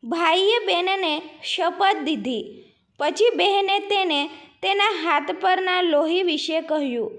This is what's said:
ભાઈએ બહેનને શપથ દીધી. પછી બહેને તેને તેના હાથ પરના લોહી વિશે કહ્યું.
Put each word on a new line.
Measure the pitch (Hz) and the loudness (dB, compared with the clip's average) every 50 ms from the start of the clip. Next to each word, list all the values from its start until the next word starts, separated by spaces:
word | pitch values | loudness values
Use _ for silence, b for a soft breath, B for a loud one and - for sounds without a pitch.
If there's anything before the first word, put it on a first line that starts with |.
| - | -6
ભાઈએ | 233 277 330 349 330 320 359 381 403 453 480 440 | -6 -4 0 2 2 2 4 4 2 2 2 2
બહેનને | - 370 339 359 370 381 392 381 330 294 302 349 320 - - - | 0 0 0 0 0 -2 -2 -2 -2 -4 -4 -6 -12 -20 -14 -10
શપથ | - - - 349 330 349 359 403 392 403 311 294 | -8 -4 -2 -2 -2 0 0 2 2 2 0 0
દીધી. | 262 320 233 196 254 254 220 - - B B B B B B B B _ _ | -2 -4 -2 -2 -4 -4 -4 -6 -8 B B B B B B B B _ _
પછી | 277 302 370 - 415 480 453 | -2 -2 2 4 4 4 4
બહેને | 294 349 392 392 403 392 392 392 403 | 4 2 4 4 2 2 2 0 0
તેને | 403 403 415 392 381 359 302 285 285 330 B B B B B B - | 0 0 0 0 0 0 0 -2 -2 -4 B B B B B B -2
તેના | 381 392 403 403 440 415 349 311 | -2 0 2 2 2 0 0 0
હાથ | 339 320 294 285 294 370 370 | 0 0 0 0 -2 -6 -2
પરના | - 381 370 370 381 370 359 359 | 0 2 2 2 0 0 0 2
લોહી | 359 339 311 294 320 311 339 359 381 | 2 2 2 2 2 2 0 0 0
વિશે | 349 311 302 - - 320 320 | 0 -2 -2 -4 -2 -2 -2
કહ્યું. | 320 320 302 311 285 269 240 240 220 - - | -2 -2 -2 -2 -2 -2 -2 -4 -4 -6 -8